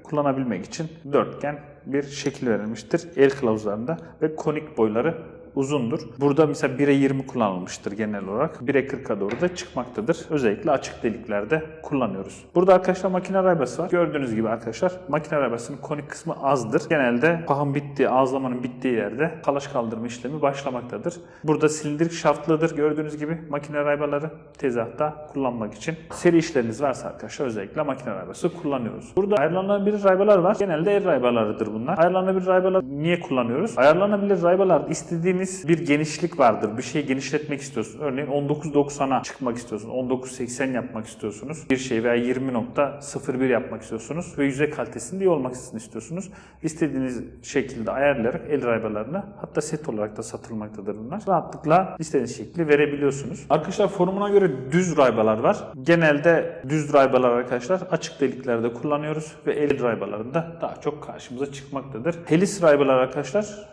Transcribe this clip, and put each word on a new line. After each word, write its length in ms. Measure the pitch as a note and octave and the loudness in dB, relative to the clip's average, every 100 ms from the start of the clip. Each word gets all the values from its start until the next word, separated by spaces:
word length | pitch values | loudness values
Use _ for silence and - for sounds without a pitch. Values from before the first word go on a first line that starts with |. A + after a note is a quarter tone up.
kullanabilmek 600 | - D3+ C#3+ C3 B2+ F#2 | -4 0 0 0 -2 -4
için 220 | - - D#3+ - C#3+ | -6 -10 -10 -10 0
dörtgen 460 | C#3 G2+ G#2+ C#3+ D3 - - - | 0 0 -4 -8 -8 -16 -18 -4
bir 160 | C#3 | -4
şekil 440 | C#3 - D3 - B2+ | -4 -6 -6 -2 0
verilmiştir 640 | G2+ G#2+ A#2 - E3+ - - | 0 -2 -8 -4 -4 -4 4
el 140 | C3+ | 4
kılavuzlarında 680 | C3+ A#2+ G#2+ G#2 G#2 B2+ E3 - - | 4 -2 0 -2 -4 -6 -8 -10 -4
ve 140 | D#3 D#3 | -4 -2
konik 420 | D#3+ D3+ - - | -4 -4 -6 0
boyları 360 | A2 G#2+ D3+ E3 - - - | 2 2 0 -4 -12 -18 -8
uzundur. 460 | C3+ C3+ D3 A#2 D#3+ - - | -4 0 0 0 -4 -6 0
Burada 260 | C#3+ C#3+ D3+ | 2 6 4
mesela 320 | C#3 C#3 C3 | 4 -2 2
bire 140 | C#3+ | 4
yirmi 340 | C#3 C#3 C3+ C3 | 6 4 0 -4
kullanılmıştır 680 | B2+ G#2+ F2+ F2+ - G#2+ | 0 0 0 -8 -8 -8
genel 320 | G2+ G#2+ G#2 | -4 -4 -4
olarak. 420 | F#2+ G#2+ D#3+ - B2 | -4 -2 -2 -4 0
Bire 200 | C#3 C3 | 2 0
kırka 340 | C3+ - G#2 | -6 -4 -2
doğru 200 | G2 A#2+ | -2 0
da 140 | F3 | -2
çıkmaktadır. 640 | F3 - C3+ A#2+ - A2+ E3+ - | -2 -8 -8 -6 -4 -2 -2 -2
Özellikle 400 | D3+ A#2 G#2 E3 | 0 2 2 0
açık 320 | C3+ - - | 0 -2 -4
deliklerde 640 | B2 G2 - G#2 G#2+ D#3 D#3 - | -4 -4 -4 -4 0 -2 -2 -14
kullanıyoruz. 600 | - C#3+ A#2 F#2+ F#2 - - | -4 -2 -2 -4 -10 -14 -2
Burada 200 | F3 F#3 | 2 6
arkadaşlar 360 | F#3 F#3 F3+ G3 | 6 4 -2 0
makine 320 | F#3 F3+ F#3+ | -2 0 2
raybası 400 | F#3 E3 B2 - | 4 2 0 -2
var. 80 | E3+ | 0
Gördüğünüz 440 | F3 D#3+ D3 B2+ | 2 2 0 -2
gibi 140 | A2 A2+ | 0 0
arkadaşlar 440 | A#2 - A2 F#3 - - | -2 -6 -2 -2 -2 -4
makine 320 | D3 - D3+ | -4 0 0
raybasının 380 | B2+ A#2 - D3 | 0 -2 -6 -12
konik 320 | - D3 C#3+ | -6 -8 -8
kısmı 240 | - E3 - | -10 -8 -2
azdır. 400 | C3+ C#3 A2 D3 - | 2 2 2 -2 2
Genelde 560 | D#3 B2+ A#2+ D#3 E3+ E3 | 2 4 4 2 2 0
pahın 280 | C#3 C#3+ | 0 2
bittiği, 340 | C#3 C#3+ - A#2+ | -2 -4 0 4
ağızlamanın 540 | B2+ C3 C3+ C3 B2 | 4 4 0 -2 -4
bittiği 320 | B2 A#2+ C3 | -6 -4 0
yerde 400 | A2+ G2+ A#2 D#3+ - | 0 0 -2 -2 0
talaş 240 | - C#3+ - | -2 -2 -2
kaldırma 400 | C3 A2+ A2 A#2 | -4 -2 -4 -8
işlemi 360 | - B2+ D3+ | -8 -8 0
başlamaktadır. 720 | C#3+ C#3 C#3 B2 A#2+ G#2 D3+ - - - | 0 0 -6 -6 -8 -6 -6 -8 -18 -6
Burada 240 | D3+ D3 D3+ | 0 4 4
silindirik 440 | D3+ D3 D3 E3 | 2 -4 0 -2
şaftlıdır. 640 | E3 D#3+ D3 E3 D#3 D#3+ D3+ | 2 0 2 2 2 2 2
Gördüğünüz 420 | D3+ D3+ D3+ D3+ | 0 0 -4 -6
gibi 200 | D3+ E3 - | -6 -6 -6
makine 340 | C#3+ C#3+ D3 | -8 -4 -2
raybaları 460 | D3 D3 D3 C#3+ D#3 - - - | 0 0 0 -2 -4 -12 -20 -4
tezahta 680 | C#3+ A#2+ A2 - D3+ D3+ - | -2 -2 -4 -2 -4 -4 -10
kullanmak 420 | C#3 C3 A#2+ G#2+ | -4 -2 -2 -8
için. 220 | - - E3 - | -6 -8 -8 -12
Seri 280 | - F3+ E3+ | 2 4 6
işleriniz 440 | D#3+ C3+ A#2 G#2+ | 2 0 -2 -2
varsa 260 | C#3 B2 - | -2 -2 -8
arkadaşlar 380 | - A2 - C3+ | -12 -14 -6 -6
özellikle 360 | G#2+ G2 D3+ | -4 -6 -4
makine 320 | D3 C3 B2 | -4 -4 -6
raybası 380 | F#2+ F2+ F#2+ E3+ D#3+ | -8 -10 -4 -4 -4
kullanıyoruz. 500 | D#3 C3+ A2+ G2 - - | -4 -4 -4 -8 -4 -2
Burada 200 | G3 G#3 | 2 2
ayarlanabilir 680 | D#3 F#3 G3 G3+ G3+ G#3 | 2 2 0 2 2 4
raybalar 340 | G3 F#3 G3+ G3 | 4 6 6 6
var. 180 | F3 A3 | 6 2
Genelde 380 | G3 D#3 F3 G3+ | 0 2 2 4
el 80 | |
raybalarıdır 640 | F#3+ C#3 B2 A#2+ G#2+ G#2+ G#2+ | 4 4 4 4 2 0 -2
bunlar. 320 | A2 B2+ F#3 | -2 -2 4
Ayarlanabilir 480 | F3 F#3 F#3 F#3+ F#3 | 4 4 2 0 4
raybalar 380 | F#3 F#3 F#3 | 4 4 2
niye 360 | C3 C#3+ D#3+ F3 | 0 -2 0 0
kullanıyoruz? 580 | E3+ C3 A#2 B2+ A3 - | 0 0 0 0 -2 6
Ayarlanabilir 640 | C#3 E3+ G3+ G#3 G3+ F#3+ | 6 6 4 2 2 2
raybalar 460 | E3+ F#3 F#3+ D3+ D3 | 4 4 6 4 2
istediğiniz 600 | E3+ - E3+ F3 F#3 F#3 | -6 -4 0 0 0 -2
bir 380 | - D3 E3 C#3 | -6 0 0 4
genişlik 520 | D3 D3+ - E3+ - | 2 2 -2 -4 4
vardır. 380 | B2 - G#2+ A2+ | 4 4 -2 -4
Bir 60 | |
şeyi 240 | A#2+ D#3 C3 | -4 -4 -2
genişletmek 540 | C3 C3 D3+ D3+ C#3 | -2 -2 -4 -4 -8
istiyorsunuz. 400 | - A#2 G#2+ - | -6 -6 -6 -6
Örneğin 280 | D3 C3 D3 | -4 -4 -2
on 200 | C#3+ C#3+ | -2 0
dokuz 260 | D3 D#3+ | -2 2
doksana 480 | C#3 C#3+ - C3+ B2+ | 2 2 -2 0 0
çıkmak 340 | - - B2 A#2+ | -2 -6 -4 -4
istiyorsunuz. 380 | - G#2+ A2+ | -6 -10 -6
On 160 | B2 B2+ | -6 -2
dokuz 220 | B2+ B2+ | -4 -4
seksen 400 | - A#2 - C3 | -10 -8 -4 -2
yapmak 340 | B2 - A2 G#2+ | -2 -6 -10 -12
istiyorsunuz. 600 | - G#2+ G2+ B2+ D#3 - | -8 -8 -8 -12 -12 0
Bir 60 | C3 | 0
şey 280 | - A2+ | 2 0
veya 100 | A#2+ | 4
yirmi 380 | A#2+ A#2+ B2+ C3 | 2 2 0 -2
nokta 480 | B2 - C#3 C#3 - | -2 -2 0 0 -2
sıfır 400 | - C#3 - B2+ | -10 -8 -4 0
bir 80 | C3 | 2
yapmak 340 | A#2 - A2+ | 2 0 -10
istiyorsunuz 520 | - A2 - D#3 E3+ - | -10 -10 -8 -8 -8 -2
ve 60 | |
yüzey 260 | C#3 C3+ D3 | -2 0 -2
kalitesinin 500 | D3 A#2 A2+ - F#3+ | -2 -6 -8 -8 0
iyi 80 | F#3+ | 2
olmasını 520 | D#3 B2+ B2 - A2 | 2 -2 -8 -12 -12
istiyorsunuz. 500 | - A2 - E3+ - - - - | -10 -12 -10 -10 -10 -18 -20 -8
İstediğiniz 600 | D#3+ D#3 D#3 C3 C3 A#2 F2+ - | -8 -2 -2 0 -4 -6 -10 -16
şekilde 480 | - C#3+ A#2 A#2+ A2 | -4 -2 -2 -6 -4
ayarlayarak 500 | C3 C#3+ B2+ A2+ E3+ - | 2 2 4 0 -2 -2
el 180 | C#3+ A#2+ | 0 2
raybalarını 580 | A2 G#2+ G#2+ A2+ F#3+ - - | 0 0 -4 -4 -6 -8 -12
hatta 200 | - E3 | -4 -4
set 280 | - D3+ - | -4 -6 -6
olarak 280 | A2 G#2+ G#2+ | -4 -4 -6
da 60 | |
satılmaktadır 760 | A2 A2 - A2 G#2+ G#2 G2 G#2 | -10 -12 -10 -10 -8 -8 -8 -8
bunlar. 240 | A2+ F#3+ - | -8 -6 0
Rahatlıkla 680 | F3 - - D3 E3+ F#3 - | 0 0 -8 2 4 2 -6
istediğiniz 380 | D#3+ C#3+ A2+ - | -2 0 0 -8
şekli 320 | G#2+ E3+ D#3 | -10 -4 4
verebiliyorsunuz. 800 | D3 D3 C#3+ C#3+ C#3 - - - | 6 4 2 0 0 -8 -10 0
Arkadaşlar 380 | D#3 F3+ F#3 G3 | 0 0 0 0
formuna 400 | - F3+ G3 G3+ | 2 0 2 4
göre 440 | G3+ F#3 C3 C3 | 6 6 0 0
düz 240 | E3+ F#3 D3+ | 0 2 6
raybalar 420 | C3 A2+ A2 A2 | 6 6 4 4
var. 180 | D3 G#3 - C3 | 2 2 -4 -6
Genelde 800 | C3 E3+ D#3+ C#3+ E3 D#3+ - - B2+ | 4 6 6 6 6 4 2 -6 -4
düz 240 | D#3 C#3+ | -2 4
raybalar 380 | D3 C3 B2+ B2+ | 6 8 6 4
arkadaşlar 500 | A#2+ B2 B2 - F#3 F#3 | 4 0 -4 0 -2 0
açık 300 | D#3+ - - | -4 -4 0
deliklerde 520 | C3 A2 B2+ A#2 A#2 | -2 0 -2 0 -2
kullanıyoruz 640 | A#2 D3+ D3 D3+ D#3 D#3 - D3+ | -2 -2 -2 -2 -6 -8 -6 -4
ve 60 | |
el 300 | C#3+ D3 B2+ | 0 0 2
raybalarında 760 | B2 G#2+ G2 G#2 A2+ D#3+ E3 - | 0 0 -4 -6 -2 -4 -4 -8
daha 200 | C#3 - | -8 -4
çok 220 | D3+ D3 | -6 -6
karşımıza 500 | - - - B2 C#3+ | -12 -14 -14 -8 -8
çıkmaktadır. 640 | - - C#3 - A2 D3 E3 - | -8 -10 -10 -8 -4 -4 -4 2
Helis 360 | D#3 G3 - | 4 4 4
raybalar 360 | E3 C#3+ C#3 C3 | 6 6 6 4
arkadaşlar 720 | B2+ D3 C3+ G#3 G#3 - - | 4 0 -2 -2 -2 -12 -18